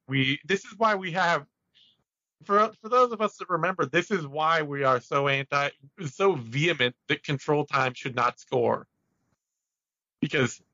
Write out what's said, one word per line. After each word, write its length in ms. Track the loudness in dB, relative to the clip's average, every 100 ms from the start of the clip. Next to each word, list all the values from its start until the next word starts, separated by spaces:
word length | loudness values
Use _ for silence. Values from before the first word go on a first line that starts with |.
| -4
we, 320 | 0 0 -2 -2
this 180 | -4
is 80 | -4 -2
why 160 | 0
we 180 | 0 -2
have 320 | -2 0 0 -2 _ _ _ _ _ _ _ _ _
for, 280 | 0 2 2 -2
for 60 | -2
those 240 | 2 2
of 80 | 2
us 160 | -4 -4
that 100 | -4
remember, 380 | -2 0 -2 0
this 240 | 0 0
is 160 | -2 -4
why 360 | -2 2 2
we 220 | 0 0
are 160 | 2 2
so 280 | 0 0 2
anti, 420 | 0 0 -2 -2 -6 -18 -10 -8
so 260 | 0 2
vehement 600 | 2 -2 -2 0 2 0 -2 -4
that 160 | -4
Control 400 | -4 -6 0 -2
Time 300 | 0 0 0
should 200 | -2 -6
not 240 | -2 -2 -2
score. 480 | -4 0 2 0 -4 _ _ _ _ _ _ _ _ _ _ _ _ _
Because 400 | -2 0 0 -2 _